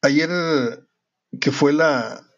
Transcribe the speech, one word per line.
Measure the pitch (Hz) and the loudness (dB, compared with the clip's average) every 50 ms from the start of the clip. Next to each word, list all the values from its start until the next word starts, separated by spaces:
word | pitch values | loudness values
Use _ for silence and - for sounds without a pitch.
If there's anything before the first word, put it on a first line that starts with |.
Ayer, | - 139 139 151 160 160 175 180 170 165 160 143 123 117 113 - _ _ _ _ _ _ _ _ _ _ - - | 2 2 2 2 0 0 -2 -4 -2 0 0 0 0 -2 -6 -10 _ _ _ _ _ _ _ _ _ _ -12 -4
que | - - | -2 -2
fue | - - 147 143 | 0 2 2 2
la | 143 151 160 160 143 127 113 110 - - _ _ _ | 4 4 2 2 2 0 -4 -6 -10 -14 _ _ _